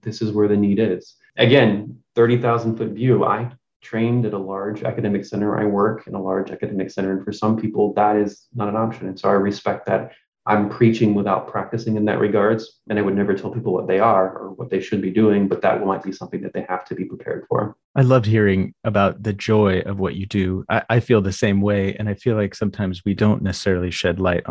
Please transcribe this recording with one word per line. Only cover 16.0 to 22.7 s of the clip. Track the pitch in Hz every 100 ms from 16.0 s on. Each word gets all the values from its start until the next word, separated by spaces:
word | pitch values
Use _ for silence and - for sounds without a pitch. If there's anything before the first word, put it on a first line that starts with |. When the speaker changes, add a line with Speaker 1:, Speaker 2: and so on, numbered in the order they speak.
| 95
Speaker 1:
be | -
something | 92 -
that | 92 90
they | -
have | 90 -
to | -
be | 92
prepared | - - - -
for. | - 98 - _ 135
Speaker 2:
I | 127
loved | 131 104 110
hearing | 104 95 92 - 117
about | 101 98 - 107
the | 101 -
joy | 107 101 92 -
of | 98
what | 95 82
you | 98 104
do. | 92 92 - 113
I, | - 120
I | -
feel | 113
the | 95 95
same | 110 98 101
way, | 101 98 -
and | 107
I | 98
feel | 123 110
like | 98
sometimes | - 104